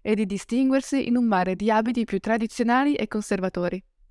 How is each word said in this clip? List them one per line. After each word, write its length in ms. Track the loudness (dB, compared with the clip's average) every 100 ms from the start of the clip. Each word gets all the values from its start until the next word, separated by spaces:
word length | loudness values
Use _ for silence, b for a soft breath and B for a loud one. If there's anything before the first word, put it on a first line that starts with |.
e 140 | -2 -2
di 100 | -2
distinguersi 800 | -6 -4 0 2 2 0 -2 0
in 100 | 2
un 80 | 2
mare 300 | 2 0 0
di 140 | 2
abiti 360 | 2 2 -2 -2
più 140 | -2
tradizionali 760 | 0 -2 -2 -2 2 4 2 0
e 120 | -2
conservatori. 760 | -4 -2 -2 -2 -2 -2 -4 _ _ -10